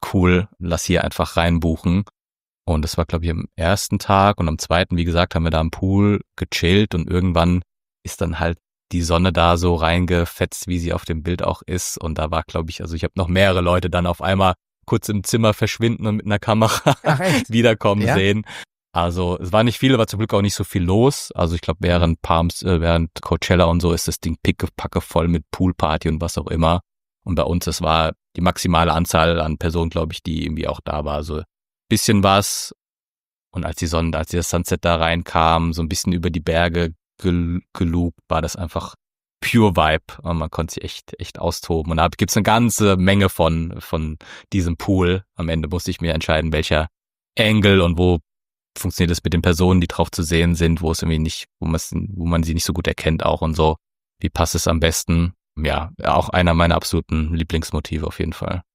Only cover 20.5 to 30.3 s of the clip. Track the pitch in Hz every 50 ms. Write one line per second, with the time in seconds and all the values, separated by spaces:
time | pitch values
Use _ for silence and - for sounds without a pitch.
20.5 | - - 98 - - 98 85 90 95 113 123 143 - - - - - - 90 80
21.5 | 87 85 - - 82 - - 87 87 87 87 82 82 - - - 85 82 85 87
22.5 | - - - 98 90 80 82 85 85 82 82 - - - - - 85 - - -
23.5 | 92 87 87 82 85 85 87 85 82 - - 82 - - - 85 78 - - 95
24.5 | - - - - - - - - - 90 - - - 82 82 87 85 80 - _
25.5 | - - 92 90 - - - 76 78 76 - 82 78 78 85 82 - 82 78 82
26.5 | 85 80 82 80 85 87 - _ _ _ _ _ _ _ - - 82 80 67 71
27.5 | 85 87 - 82 80 - 80 78 80 80 80 80 - - _ _ - 87 87 92
28.5 | - - - 92 85 80 85 85 76 82 87 - - 82 80 85 85 82 78 80
29.5 | 76 - - 82 80 85 82 82 - 85 80 80 87 - - 85